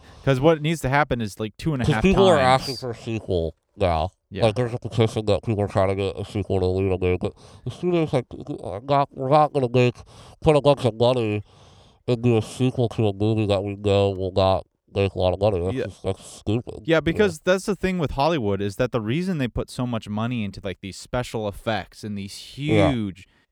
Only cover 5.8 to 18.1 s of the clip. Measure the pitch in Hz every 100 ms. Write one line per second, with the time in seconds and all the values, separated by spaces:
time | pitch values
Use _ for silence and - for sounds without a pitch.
5.8 | 95 98 98 - 104 107 92 95 92 95
6.8 | 98 92 90 90 101 - - - - -
7.8 | 180 175 156 135 - - - - - 95
8.8 | 139 143 139 - 131 151 147 143 123 123
9.8 | 123 - - - - - 160 151 143 139
10.8 | 123 110 120 127 110 104 - _ - -
11.8 | - _ - 120 123 113 107 - 127 -
12.8 | 117 - 107 98 107 110 104 98 101 101
13.8 | 104 98 101 92 95 95 95 92 - _
14.8 | _ 101 98 95 92 90 104 95 90 131
15.8 | 98 90 - 95 - - - 113 - -
16.8 | 107 160 156 175 208 156 - 190 202 190
17.8 | 185 185 143